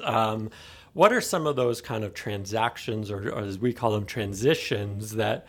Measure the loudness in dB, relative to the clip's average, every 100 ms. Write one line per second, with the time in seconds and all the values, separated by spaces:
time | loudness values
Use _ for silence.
0 | 0 2 2 0 -6 -10 -18 -20 -8 6
1 | 6 6 2 0 2 2 2 2 -2 -4
2 | -4 -6 -6 -6 -2 0 0 -2 -4 -4
3 | -4 -4 -4 -4 -4 0 0 2 2 2
4 | 0 -4 -4 0 2 2 2 -2 -2 -6
5 | -4 -2 0 -2